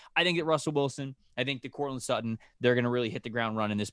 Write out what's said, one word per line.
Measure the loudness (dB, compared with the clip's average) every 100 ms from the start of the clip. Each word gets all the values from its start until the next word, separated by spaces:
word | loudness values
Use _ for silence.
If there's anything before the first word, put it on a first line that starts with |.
| -6 0
I |
think | 2 2
that | 2
Russell | 0 0
Wilson, | 0 0 -2 -12 -14 _ -4
I |
think | -2 -4
that | -8
Courtland | -6 -6 -4
Sutton, | -2 -2 -2 -6 -8 2
they're | 4
gonna | 6 4
really | 2 0
hit | -4
the | -6
ground | -2 -2 0
running. | 0 0
This, | -2